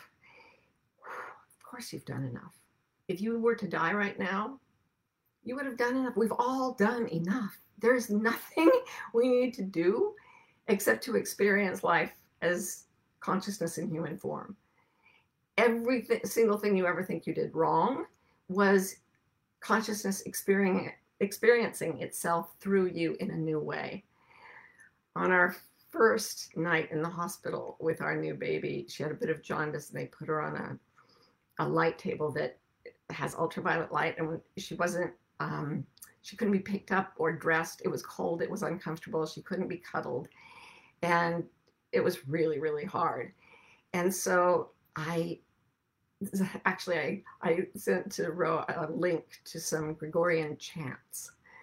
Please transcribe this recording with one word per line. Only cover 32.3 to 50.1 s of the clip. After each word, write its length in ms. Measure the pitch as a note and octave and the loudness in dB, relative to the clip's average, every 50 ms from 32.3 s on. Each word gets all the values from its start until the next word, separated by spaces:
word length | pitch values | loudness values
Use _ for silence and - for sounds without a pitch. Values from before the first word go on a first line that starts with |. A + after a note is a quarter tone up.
that 260 | C3+ D3 D3+ - - _ _ _ _ _ - - - _ _ - | -2 -2 -4 -4 -6 _ _ _ _ _ -20 -20 -20 _ _ -12
has 240 | - - C#3+ C#3+ - | -8 -6 -6 -6 -2
ultraviolet 560 | - E3 D#3+ - F#3+ E3+ F3 D#3+ E3 D#3 - | -2 -4 -2 -2 -2 -2 0 0 0 -2 -2
light, 260 | D#3 D3 D3+ E3 - | -2 -2 -2 -2 -2
and 220 | - E3 D#3 E3 - - _ _ | -2 -4 -4 -6 -8 -10 _ _
she 160 | - - - E3+ | -12 -10 -8 -4
wasn't, 380 | D3+ F3 F3 - E3+ F#3+ D#3+ - - _ _ _ - | -2 0 0 0 0 -2 -4 -6 -12 _ _ _ -8
um, 460 | D3+ D#3 D#3 D3+ D3+ C#3+ D3+ C#3 C3+ - _ - - - - _ - | -6 -6 -4 -4 -4 -4 -4 -6 -6 -8 _ -20 -20 -20 -20 _ -20
she 120 | - - | -16 -6
couldn't 180 | - A3 G3+ G3+ | -2 2 2 2
be 60 | F#3+ | 2
picked 320 | F#3+ - G3+ G3 - - | 2 -2 -4 -6 -2 -2
up 220 | G3+ F#3 - - - | -2 -2 -2 -2 -2
or 140 | - D#3 D#3+ | -2 0 0
dressed. 520 | E3 - - E3 D#3+ D#3+ E3+ E3 - - - | 0 0 0 2 2 2 0 -2 -6 -4 -4
It 40 | F#3 | -2
was 120 | - - | -2 -4
cold, 400 | - - - - F#3+ F3+ E3+ E3+ | -6 -8 -6 -4 -2 -2 -2 -2
it 80 | - - | -2 -4
was 140 | - F#3+ D#3+ | -2 -2 -2
uncomfortable, 640 | - E3+ F3 - E3+ D#3+ E3 - - - D#3+ D#3 | -4 -4 -4 -6 -6 -8 -8 -6 -4 -2 -2 -2
she 160 | D#3 - D#3 - | -4 -6 -10 -10
couldn't 240 | - F#3 F3+ F#3 | -6 -4 -4 -4
be 100 | E3+ - | -4 -6
cuddled, 520 | E3+ - - - D#3+ D#3+ D3+ - - D#3 - _ - - - - - - - - - - _ _ _ - | -8 -10 -8 -6 -6 -4 -4 -4 -6 -6 -10 _ -20 -20 -20 -20 -20 -20 -20 -20 -20 -20 _ _ _ 0
and 400 | E3+ F3 E3+ E3+ E3+ E3+ E3+ E3+ - _ _ _ _ _ _ _ _ | 2 2 4 2 2 0 -2 -4 -6 _ _ _ _ _ _ _ _
it 120 | - F#3 - | 0 2 2
was 240 | - - - - | 2 0 -2 -4
really, 320 | C3+ D3+ E3+ D#3 D#3+ D3+ C#3 | -2 0 2 2 2 2 0
really 260 | D#3 D#3 D3+ D3 C#3+ | 0 -2 -2 -2 -4
hard. 460 | G3 - - E3+ D3+ A#2+ B2+ A#2 - - _ _ - - - - - _ _ _ _ - | -4 -2 0 0 0 0 -2 -6 -8 -12 _ _ -20 -20 -20 -20 -20 _ _ _ _ -2
And 200 | F3 F3 F#3+ F#3+ | 0 2 0 0
so 580 | - - F#3+ F#3 F3+ F3+ F3+ F3 D#3+ D3+ - _ _ _ _ - | 0 0 2 4 4 6 6 4 4 0 -4 _ _ _ _ -10
I, 440 | D#3 D3+ D#3+ E3+ E3 E3+ - - - _ _ _ _ _ _ _ _ _ _ _ _ _ _ _ - G3 G3 - G3 F#3+ F#3 - - - | -8 -6 -2 -2 -2 -2 -2 -4 -10 _ _ _ _ _ _ _ _ _ _ _ _ _ _ _ -10 -8 -4 0 0 0 0 0 0 0
actually, 320 | G3 F#3 - - F#3 F3 | 0 0 0 -2 0 0
I, 260 | D#3 D3 C#3 G3 G3 - - - - | 0 0 -2 -4 -6 -8 -14 -10 -2
I 260 | - F3+ E3 F3 F#3+ - - | 0 2 2 2 0 -4 -6
sent 360 | - - G3 F#3+ F3+ - G3+ - | -4 0 0 0 0 0 -4 -6
to 180 | - E3 E3+ | -4 -4 -2
Ro 320 | D#3 F3+ E3+ D#3+ E3 D3 - | -2 0 0 0 0 0 -2
a 200 | - - - D#3 D#3 | -4 -4 -4 -4 -4
link 360 | E3 - E3+ F3 E3 D#3 - _ - - - | -2 0 0 0 0 0 -4 _ -18 -20 -16
to 140 | - - E3 | -14 -12 -8
some 340 | D#3+ - E3+ D#3 D#3 D#3 D#3 | -6 -4 -4 -2 -2 -4 -6
Gregorian 640 | D#3 D#3 D#3 | -6 -8 -2